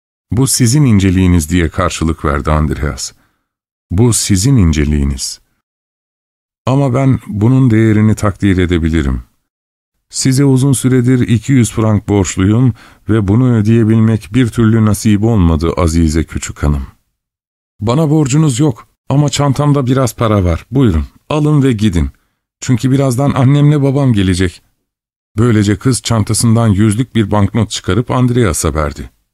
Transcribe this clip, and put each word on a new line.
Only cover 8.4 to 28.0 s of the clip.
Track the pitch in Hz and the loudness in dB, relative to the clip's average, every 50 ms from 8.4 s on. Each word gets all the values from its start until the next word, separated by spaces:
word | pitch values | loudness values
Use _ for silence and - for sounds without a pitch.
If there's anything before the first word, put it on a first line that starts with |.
| - 101 92 90 | 0 0 2 2
edebilirim. | 90 85 90 82 82 82 80 82 71 67 65 60 58 _ _ _ _ _ _ _ _ _ _ _ _ _ _ _ _ _ | 0 0 0 0 0 0 0 0 -2 -2 -4 -6 -8 _ _ _ _ _ _ _ _ _ _ _ _ _ _ _ _ _
Size | - - - 135 131 131 143 | -10 -4 -2 0 0 2 2
uzun | 139 131 127 131 143 | 2 2 2 2 0
süredir | 135 - - 127 127 131 120 127 131 123 120 - | 0 0 0 0 0 2 2 2 0 0 2 0
iki | 120 107 - - | 0 -2 0 0
yüz | 139 127 113 107 | 0 2 0 0
frank | - 117 110 110 107 98 - - | -2 -2 0 0 0 -2 -2 0
borçluyum | 101 101 92 - - - 95 101 107 117 131 123 110 - - - - _ _ - | 0 0 0 -2 -2 0 0 2 2 2 2 0 -2 -4 -14 -20 -20 _ _ -2
ve | 107 113 104 92 | -2 -2 0 0
bunu | 101 120 131 127 120 | 0 2 2 2 0
ödeyebilmek | 110 101 110 113 120 110 107 113 113 110 110 113 110 - - - | 0 2 2 2 2 2 2 2 2 2 2 0 -2 -4 -4 -2
bir | 131 127 113 | -2 -2 0
türlü | - 120 113 110 113 113 107 | 0 0 0 2 2 2 2
nasip | 107 101 - - 113 104 98 104 | 0 0 0 0 0 0 2 0
olmadı | 117 120 104 87 82 82 73 85 82 - | 0 2 2 2 2 2 0 -2 -2 -2
azize | - 87 82 80 85 82 80 76 82 73 | 0 -2 0 2 2 0 2 0 -2 -4
küçük | - - - - - - - | -4 -8 -12 -12 -12 -10 -4
hanım." | - 73 73 69 69 - _ _ _ _ _ _ _ _ _ _ _ _ _ _ _ _ _ _ | -2 -2 -2 -2 -6 -10 _ _ _ _ _ _ _ _ _ _ _ _ _ _ _ _ _ _
"Bana | 104 110 120 156 165 143 | -4 -2 -2 0 0 0
borcunuz | 151 160 151 123 123 151 160 151 123 110 | 0 0 0 0 0 0 0 0 0 0
yok | 156 147 110 - - _ _ _ _ _ | -2 -2 -2 -6 -14 _ _ _ _ _
ama | 135 143 147 143 | -2 0 0 -2
çantamda | - - 143 143 127 - 143 147 143 147 131 | -2 -2 -2 -2 0 0 0 0 0 0 0
biraz | 120 131 135 135 123 - | 0 0 0 -2 -4 -4
para | - 117 110 107 101 90 | -4 -2 0 0 0 0
var. | 90 82 76 - _ | 0 -2 -4 -6 _
Buyurun, | 117 139 139 110 82 78 71 - _ _ _ _ | -2 0 0 2 0 0 -4 -6 _ _ _ _
alın | 147 156 147 151 151 143 | -4 -2 0 0 2 2
ve | 131 135 | 2 0
gidin. | 123 101 107 107 87 85 71 67 - _ _ _ _ _ _ _ _ _ | 0 0 -2 -2 0 0 -2 -4 -6 _ _ _ _ _ _ _ _ _
Çünkü | - - 127 117 - 131 | -4 -2 -2 -2 0 -2
birazdan | 131 135 139 135 120 117 143 139 | 0 0 0 -2 -2 -2 -2 -2
annemle | - 139 131 131 143 143 147 147 151 147 | 0 0 2 2 2 4 4 2 2 2
babam | 135 139 127 143 139 127 | 0 0 0 0 0 0
gelecek." | 117 101 95 95 92 87 95 87 - - _ _ _ _ _ _ _ _ _ _ _ _ _ _ _ 107 | 2 2 2 0 0 0 -2 -4 -4 -10 _ _ _ _ _ _ _ _ _ _ _ _ _ _ _ 0
Böylece | 113 123 110 107 104 101 104 | 0 2 2 2 2 0 0
kız | - - 135 123 - | 0 -2 -2 -2 -2
çantasından | - - 117 110 104 - 110 - - 117 110 113 117 110 | -4 -2 -2 -2 0 -2 -2 -2 0 2 2 2 2 2
yüzlük | 98 92 107 110 101 110 131 - _ | 2 2 2 0 0 -2 -4 -4 _
bir | 113 107 98 | -4 -2 0
banknot | 104 104 101 98 - 117 107 - | 0 0 -2 0 -2 -4 -4 -4
çıkarıp | - - - - 92 110 | -6 -10 -6 -4 -2 -2